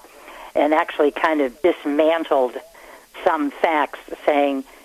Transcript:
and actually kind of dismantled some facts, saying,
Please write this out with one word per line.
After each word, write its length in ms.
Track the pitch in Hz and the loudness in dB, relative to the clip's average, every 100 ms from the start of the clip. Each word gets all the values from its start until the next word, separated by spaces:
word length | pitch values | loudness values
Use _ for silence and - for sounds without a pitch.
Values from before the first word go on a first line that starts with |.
| - - - - - | -10 -20 -20 -20 -6
and 180 | - 147 | -2 2
actually 360 | 156 170 - 147 | 2 0 0 0
kind 300 | - 165 151 | 2 0 0
of 200 | 135 - | -2 0
dismantled 920 | 175 - 147 147 156 165 156 143 123 127 - - - - - - | 0 0 -2 2 2 0 0 0 0 -4 -16 -20 -20 -20 -20 -4
some 260 | 180 160 143 | -2 0 -2
facts, 480 | - 180 151 135 - - - - | -2 0 2 -2 -6 -14 -4 0
saying, 380 | 147 143 135 - - | 2 2 -2 -8 -18